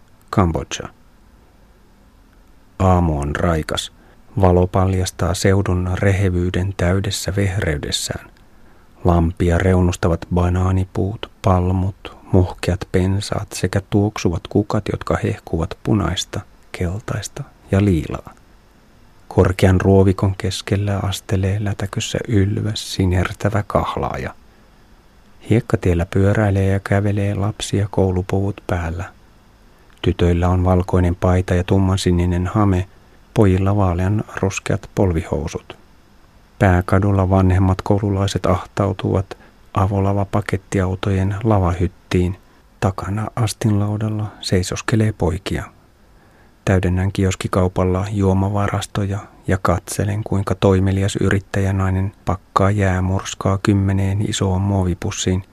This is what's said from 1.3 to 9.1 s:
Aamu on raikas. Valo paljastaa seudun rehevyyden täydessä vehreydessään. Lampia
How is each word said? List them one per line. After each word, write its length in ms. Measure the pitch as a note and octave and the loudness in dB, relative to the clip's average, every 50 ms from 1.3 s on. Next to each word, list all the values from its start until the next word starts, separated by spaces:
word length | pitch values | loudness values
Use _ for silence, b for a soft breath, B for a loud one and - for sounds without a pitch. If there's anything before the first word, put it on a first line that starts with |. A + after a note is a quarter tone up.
| - - _ _ _ - - - - _ - _ _ _ - - _ - - _ _ - - - - - - _ _ - | -20 -20 _ _ _ -20 -20 -20 -20 _ -20 _ _ _ -20 -20 _ -20 -20 _ _ -20 -20 -20 -20 -20 -20 _ _ 2
Aamu 400 | B2+ F#2 F#2 F2+ F2 D#2+ D2+ C#2+ | 4 4 4 4 4 2 0 -2
on 160 | C#2+ D2 D2 | -2 -4 -4
raikas. 560 | - F#2 F2 E2 D#2 D2+ - - - - - b b b b b b - - - G#2+ | -2 0 0 0 -2 -2 -4 -6 -8 -8 -10 b b b b b b -20 -10 -2 2
Valo 260 | F#2+ F2+ F2+ F2+ F2+ | 4 6 6 6 4
paljastaa 680 | F2+ - G2 F#2 F#2+ F#2+ F#2 F2+ - - - F#2 E2 F2+ | 4 2 2 2 2 0 0 -2 -4 -4 -4 -4 -4 -2
seudun 560 | - - G2 F#2+ G2 G2 F#2 F2+ F2+ F2+ F2+ F#2 | 0 2 2 2 2 2 0 0 0 0 -2 -2
rehevyyden 800 | - G2+ G2+ F#2+ F#2 G#2 F#2 F2 F2 F2+ F#2 F2 F2+ F#2 G2 F#2+ | 0 2 2 2 2 0 0 2 0 0 0 -2 -2 -2 -4 -2
täydessä 600 | - F2 F2 F#2+ G2 G2 G2+ - - - - G2 | -2 0 0 0 0 -2 -4 -6 -4 -6 -4 -2
vehreydessään. 920 | G2+ G2 F#2+ F#2 G#2 G2 E2+ D2+ C#2+ - - - - - - - - - - - b b b b b b b b b b b b - - | 0 0 0 0 -2 -2 -2 -2 -2 -4 -6 -6 -6 -6 -8 -8 -10 -10 -16 -20 b b b b b b b b b b b b -2 0
Lampia 540 | F#2 | 2